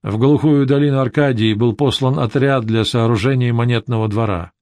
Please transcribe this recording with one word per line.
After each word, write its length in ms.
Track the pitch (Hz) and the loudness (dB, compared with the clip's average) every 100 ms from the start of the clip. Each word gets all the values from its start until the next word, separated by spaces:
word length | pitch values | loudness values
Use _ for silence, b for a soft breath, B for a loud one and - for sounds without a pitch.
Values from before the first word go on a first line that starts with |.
В 140 | 104 110 | -6 0
глухую 480 | 135 147 151 143 135 | 2 4 2 2 2
долину 340 | 143 147 135 | 2 2 0
Аркадии 540 | 131 151 143 117 110 | -2 0 0 0 0
был 200 | 107 120 107 | 2 0 2
послан 420 | 143 - 131 147 | -2 0 -2 0
отряд 480 | 120 139 139 135 110 | -2 0 0 0 0
для 200 | 110 104 | -2 0
сооружения 680 | 120 117 117 117 131 123 | 0 0 0 0 0 0
монетного 560 | 117 120 117 120 113 110 | 0 0 -2 -2 -2 -2
двора. 460 | 104 110 90 85 _ | -2 -2 -4 -8 _